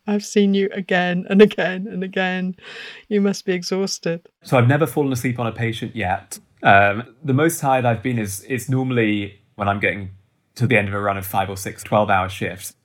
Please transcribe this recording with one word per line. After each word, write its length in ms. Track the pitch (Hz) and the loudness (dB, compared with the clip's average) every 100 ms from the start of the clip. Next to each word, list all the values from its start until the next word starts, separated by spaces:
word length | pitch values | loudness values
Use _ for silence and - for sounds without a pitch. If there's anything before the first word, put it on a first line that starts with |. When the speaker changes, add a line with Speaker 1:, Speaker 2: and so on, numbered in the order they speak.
| - | -4
Speaker 1:
I've 180 | 208 208 | -4 0
seen 280 | 208 202 | 2 4
you 160 | 196 196 | 4 0
again 540 | 202 180 185 180 180 - | -4 -2 0 0 -2 2
and 120 | 196 | 6
again 460 | 208 - 175 185 208 | 6 6 -4 -4 -6
and 160 | 180 | -6
again. 520 | 190 190 185 185 185 180 - - - - - | -6 -2 -2 -2 -4 -8 -14 -18 -18 -16 -4
You 140 | 208 | 0
must 240 | 202 190 - | 2 0 -2
be 80 | |
exhausted." 720 | 180 175 185 190 - 170 170 - _ | -4 -2 -2 -2 -4 -6 -6 -8 _
Speaker 2:
So 140 | - 131 | 0 4
I've 100 | 120 | 6
never 200 | 147 160 | 4 2
fallen 240 | 156 139 | 0 -2
asleep 280 | 123 131 120 | 0 -2 -2
on 80 | 117 | -4
a 40 | |
patient 440 | 107 117 113 113 110 | -4 -4 -4 -8 -6
yet. 440 | 90 95 - - _ _ | -4 -4 -6 -18 _ _
Um, 520 | 127 98 101 101 127 - | 4 6 6 2 -6 -10
the 100 | 143 | 0
most 260 | 131 165 165 | 2 2 2
tired 260 | 143 131 120 | 0 2 2
I've 180 | 113 | 0
been 160 | 131 120 | -2 -2
is, 220 | 101 98 | -4 -6
is 280 | - 127 127 | -8 -6 -2
normally 680 | 131 131 123 110 104 101 - _ - | -2 0 0 0 0 -4 -12 _ -6
when 120 | 101 | -4
I'm 120 | 101 | -2
getting 320 | 95 92 98 - _ _ _ - | -2 -4 -10 -16 _ _ _ -4
to 120 | 117 | 2
the 100 | 107 | 2
end 120 | 101 | 0
of 40 | |
a 60 | 101 | -2
run 180 | 101 98 | -4 -4
of 80 | 95 | -4
five 240 | 101 98 | -2 -2
or 80 | 95 | -4
six 260 | - - | -10 -12
twelve-hour 460 | - 107 104 95 95 | -2 2 2 2 0
shifts. 460 | 95 95 87 - - | -4 -8 -8 -16 -20